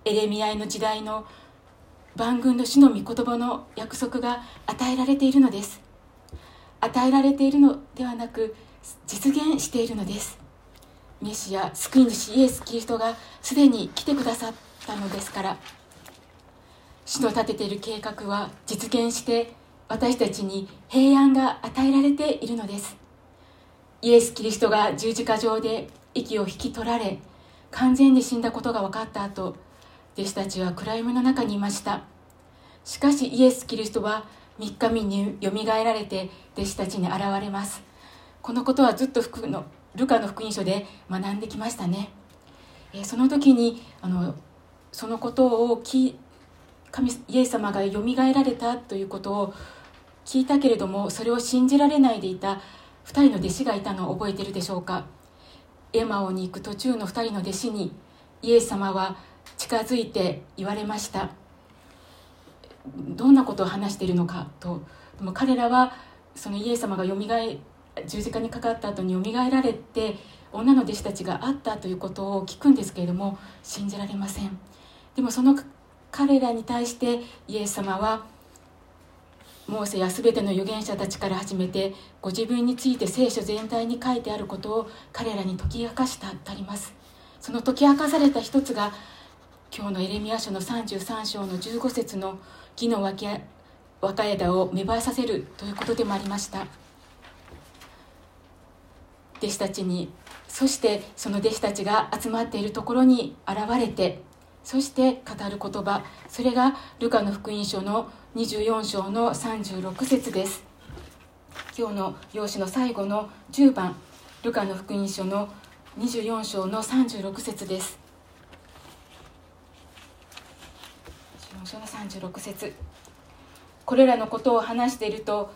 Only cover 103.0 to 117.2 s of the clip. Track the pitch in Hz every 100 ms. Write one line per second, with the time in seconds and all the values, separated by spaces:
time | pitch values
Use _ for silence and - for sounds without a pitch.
103 | 254 247 - - - 202 214 247 233 -
104 | 175 - - - - - - 262 277 -
105 | 262 247 - 208 202 202 202 202 196 202
106 | - - - - 254 247 262 277 - -
107 | 233 233 202 196 220 208 196 196 196 214
108 | - - - 226 220 214 220 220 214 196
109 | 185 214 233 - 233 220 196 185 185 185
110 | 254 262 - 185 196 - - - - -
111 | - - - _ - - - - 226 202
112 | 190 190 - 214 208 202 185 262 254 214
113 | 196 208 214 - - - 277 254 180 -
114 | - - - - 233 233 196 185 - 202
115 | 196 196 190 196 202 - - - - -
116 | 240 233 220 226 208 196 190 220 220 262
117 | 240 226